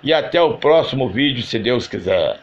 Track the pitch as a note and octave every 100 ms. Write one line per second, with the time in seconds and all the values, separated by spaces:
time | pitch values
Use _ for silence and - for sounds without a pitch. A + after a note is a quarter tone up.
0 | C3+ D#3 C#3+ E3+ E3 - C#3 D#3+ - C3+
1 | B2+ G2+ C#3+ B2 G#2+ A#2 G#2+ B2 - G2+
2 | F2+ F#2 D2 -